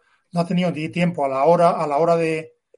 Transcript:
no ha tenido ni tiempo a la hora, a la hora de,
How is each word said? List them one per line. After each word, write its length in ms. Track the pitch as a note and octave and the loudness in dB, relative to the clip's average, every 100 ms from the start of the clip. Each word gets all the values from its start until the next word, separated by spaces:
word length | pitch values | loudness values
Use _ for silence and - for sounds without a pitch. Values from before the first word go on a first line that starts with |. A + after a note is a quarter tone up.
| _ _ _ | _ _ _
no 80 | F3 | -4
ha 80 | E3+ | -2
tenido 240 | F3 F3+ | 0 -2
ni 160 | C#3 D#3+ | -4 -6
tiempo 380 | E3+ F3 E3+ C#3 | -2 -2 -2 -4
a 20 | |
la 160 | C3 | 2
hora, 280 | D3+ E3+ E3+ | 4 4 4
a 160 | F3+ D3+ | 2 -2
la 100 | C#3+ | 0
hora 180 | E3+ E3+ | 2 0
de, 380 | D#3+ D#3+ D#3+ _ _ | 0 -4 -8 _ _